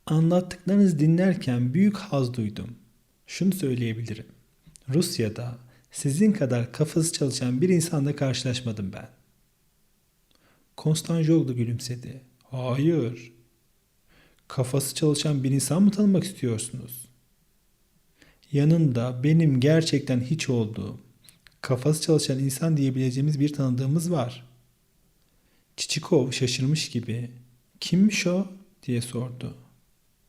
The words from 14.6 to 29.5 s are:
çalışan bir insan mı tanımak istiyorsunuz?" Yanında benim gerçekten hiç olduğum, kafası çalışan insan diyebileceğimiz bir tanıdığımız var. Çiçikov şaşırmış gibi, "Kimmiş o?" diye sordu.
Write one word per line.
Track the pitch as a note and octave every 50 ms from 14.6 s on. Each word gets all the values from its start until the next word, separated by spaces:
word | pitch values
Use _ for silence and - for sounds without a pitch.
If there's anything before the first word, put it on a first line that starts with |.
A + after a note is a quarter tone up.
| B2+ B2 - C#3 C3 - -
çalışan | - D#3+ D3+ D3 D3 - D#3 D3 C#3 B2+
bir | C3+
insan | C#3 C#3 B2+ - C#3+ F3
mı | G3+ G3+
tanımak | G3+ G#3 G#3 G3+ F#3+ E3+ -
istiyorsunuz?" | - - - - A#2+ A2+ A2 - - - B2 - - - - - - _ _ _ _ _ _ _ _ _ _ _ _ _ _ _ _ _ _ _ _ _ _ _ - _ _ _ _
Yanında | C#3+ C#3 C#3+ D3+ E3 E3+ D#3+ C#3+ A#2+ A#2 A#2 B2+ B2 B2 B2
benim | D3 D#3+ E3 E3 D3+ C3+ B2
gerçekten | B2 C#3+ D#3 E3 D#3+ - - C#3 - - C3 B2
hiç | B2 B2+ D#3+ D#3 - -
olduğum, | B2+ A#2 A2 G#2 A2 - F#2+ - - - - _ _ _ _ - - _ _ _ _ _
kafası | - - C3+ A#2+ - D3 D#3 D#3+
çalışan | - - D#3+ D3 C#3 - C3+ C3
insan | C#3 C3+ A#2+ - E3 E3 D#3+
diyebileceğimiz | C#3+ C#3 C3+ B2+ B2+ C3 B2+ B2 C3+ C3+ D3+ D3+ C3+
bir | C#3+ D3+
tanıdığımız | D3 D3 C3+ C3 B2 B2 C3+ C3 D3 E3+ D#3+ F3
var. | F3 D3+ A#2 A#2+ - - - - _ _ _ _ _ _ _ _ _ _ _ _ _ _ _ _ _ _ _ _ _ _ _ _ _
Çiçikov | - - - - D3+ D3+ - F3+ D3 B2+ C3
şaşırmış | - - B2+ A#2+ - - C3 C3+ D#3 D#3 - -
gibi, | - A#2+ A2 - A2 A#2 A#2+ A#2 - - - _ _ _ _ _ _ _
"Kimmiş | - - E3+ F3+ G3 G#3+ G3+ - -
o?" | F3 F3+ F#3 G3 - - - - _ _ _
diye | - - B2 A#2
sordu. | A#2 - - A#2 B2 B2+ B2 B2 - -